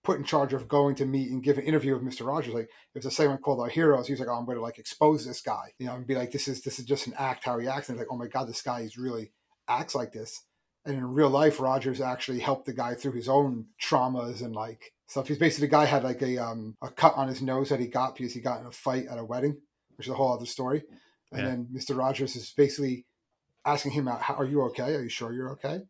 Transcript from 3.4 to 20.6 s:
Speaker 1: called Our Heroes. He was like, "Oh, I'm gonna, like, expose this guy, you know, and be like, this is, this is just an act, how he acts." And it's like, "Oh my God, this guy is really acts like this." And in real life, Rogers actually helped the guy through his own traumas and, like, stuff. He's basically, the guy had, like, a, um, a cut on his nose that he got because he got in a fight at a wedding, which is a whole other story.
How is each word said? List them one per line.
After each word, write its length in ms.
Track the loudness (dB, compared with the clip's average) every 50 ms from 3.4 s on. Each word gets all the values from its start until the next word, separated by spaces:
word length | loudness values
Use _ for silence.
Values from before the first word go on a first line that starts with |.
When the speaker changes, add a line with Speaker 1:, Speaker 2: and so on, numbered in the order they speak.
Speaker 1:
called 180 | 0 0 0 2
Our 80 | 0
Heroes. 400 | 0 2 6 6 8 6 6 4
He 60 | -2 -4
was 80 | -4
like, 80 | -2 -4
"Oh, 60 | -2
I'm 100 | -4 -2
gonna, 160 | -4 -4 -4
like, 180 | -6 -6 -8 -10
expose 460 | -12 -12 0 4 4 4 4 4 -2
this 160 | -6 -10 -8
guy, 320 | -6 -6 -6 -6 -6 -14 _
you 100 | _ -8
know, 80 | -8 -6
and 120 | -8 -4
be 80 | -2 -2
like, 160 | -2 -2 -2
this 160 | -4 -4 -4
is, 140 | -4 -6 -6
this 180 | -6 -8 -8 -6
is 60 | -2
just 200 | -2 -2 -2 -2
an 60 | -8 -4
act, 260 | -4 -2 -2 -2 -2 -2
how 160 | -2 -2 -2
he 80 | -2
acts." 220 | -2 -4 -4 -6 -6
And 100 | -6 -6
it's 80 | -6
like, 60 | -6 -6
"Oh 40 |
my 100 | -8 -8
God, 200 | -4 -4 -4 -4
this 140 | -4 -8 -6
guy 180 | -4 -4 -4 -4
is 180 | -6 -8 -8
really 360 | -6 -6 -4 -4 -6 -8 -10 _ _ _ _ _ _ _
acts 260 | -2 -2 -2 -2 -2 -2
like 180 | -4 -4 -4 -8
this." 300 | -12 -10 -10 -12 -14 _ _ _ _ _ _ _ _ _
And 100 | -6 -4
in 80 | -4 -4
real 240 | 0 4 6 6 6
life, 300 | 6 6 6 6 4 4
Rogers 400 | 0 2 2 2 0 -2 -2 -2
actually 400 | -2 -2 -2 -4 -4 -4 -4 -2
helped 260 | 0 0 0 0 -2
the 60 | -8 -4
guy 200 | -4 -2 -4 -4
through 160 | -4 -4 -4
his 160 | -4 -4 0
own 380 | 4 6 6 6 4 0 -4 -8 _ _ _
traumas 600 | -2 2 4 4 4 2 0 -4 -4 -6 -8 -8
and, 140 | -8 -8 -6
like, 380 | -6 -8 -8 -10 _ -20 -20 _ _ _
stuff. 200 | _ -6 -6 -2
He's 100 | -2 0
basically, 300 | 4 4 4 4 2 4
the 40 | 6
guy 120 | 8 8 8
had, 220 | 8 4 4 2
like, 160 | 0 -2 -2
a, 160 | -2 -2 0
um, 400 | -2 -2 -4 -6 -8 -10 -10 -10 _
a 80 | -10 -10
cut 240 | 0 6 6 6 8
on 100 | 6 -2
his 140 | -2 -2 -4
nose 260 | -4 -2 0 0 0
that 140 | 0 0 -2
he 60 | -2
got 280 | -2 0 0 0 0 -2
because 180 | -6 -8 -8 -8
he 60 | -4
got 220 | -4 -4 -4 -4
in 60 | -8
a 40 | -12
fight 340 | -14 -6 -4 -2 -2 -2 -4
at 100 | -6 -8
a 80 | -10 -8
wedding, 320 | -6 -4 -2 0 -2 -2 -4 _ _ _ _ _ _ _
which 100 | -14 -10
is 60 | -8 0
a 20 |
whole 160 | 0 2 2
other 140 | 2 -2 -4
story. 380 | -10 -8 -6